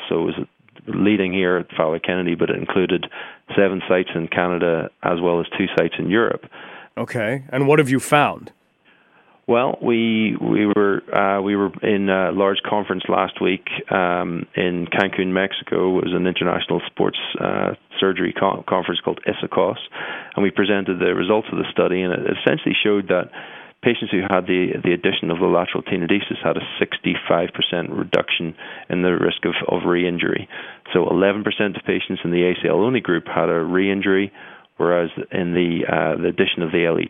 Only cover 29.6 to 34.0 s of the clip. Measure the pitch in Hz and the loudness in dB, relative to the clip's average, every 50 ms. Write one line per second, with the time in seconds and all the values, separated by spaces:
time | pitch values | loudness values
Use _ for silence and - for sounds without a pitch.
29.6 | - - - 87 87 87 87 87 90 90 87 85 - 90 - - - - - - | -2 -2 -2 0 2 2 2 2 2 0 0 -2 -2 -2 -2 -2 -6 -10 -14 -14
30.6 | - - - - - - - 92 82 - 82 87 95 101 98 107 101 107 - - | -14 -16 -18 -18 -8 -2 0 2 2 4 4 4 4 4 2 0 -2 -2 -2 0
31.6 | 107 101 85 87 - - 95 92 - - 92 - - 85 87 87 87 90 87 - | -2 -2 -2 -4 -2 -2 -2 -2 -2 -4 -6 -4 -2 0 2 2 2 2 2 0
32.6 | - 82 80 87 104 127 131 110 - - 82 82 - - - 85 85 85 85 82 | 0 2 2 4 2 2 2 0 0 0 0 0 0 -2 -2 0 2 2 2 0
33.6 | 80 85 90 90 98 98 98 98 | 0 0 2 2 2 2 0 0